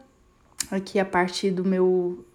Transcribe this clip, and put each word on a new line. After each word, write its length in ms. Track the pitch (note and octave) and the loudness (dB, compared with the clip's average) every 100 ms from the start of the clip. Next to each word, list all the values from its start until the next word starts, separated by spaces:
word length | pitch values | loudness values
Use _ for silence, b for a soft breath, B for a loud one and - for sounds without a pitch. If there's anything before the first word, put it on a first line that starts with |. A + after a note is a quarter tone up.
| - _ _ _ _ - - | -16 _ _ _ _ -12 -6
aqui 300 | G3 G3 G#3 | -4 -2 -2
a 60 | G3 | 0
partir 460 | F3+ F#3 - G3 | 2 0 0 -2
do 120 | F3+ | 0
meu 600 | F#3 F#3 F#3 F#3 F3+ F3+ - | 0 2 4 2 0 -6 -14